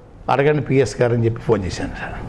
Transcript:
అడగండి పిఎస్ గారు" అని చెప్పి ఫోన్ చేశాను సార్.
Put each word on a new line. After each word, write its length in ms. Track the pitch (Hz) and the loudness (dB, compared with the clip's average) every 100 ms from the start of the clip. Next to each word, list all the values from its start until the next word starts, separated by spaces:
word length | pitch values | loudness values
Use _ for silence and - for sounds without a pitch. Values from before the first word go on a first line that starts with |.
| - - - | -20 -10 -2
అడగండి 320 | 127 143 151 | 2 4 2
పిఎస్ 400 | - 135 120 - | 2 2 2 2
గారు" 120 | 123 | 2
అని 120 | 117 113 | 2 2
చెప్పి 160 | 113 | 0
ఫోన్ 220 | - 104 | 0 0
చేశాను 260 | 92 - - | 0 -6 -8
సార్. 240 | - - - | -8 -10 -10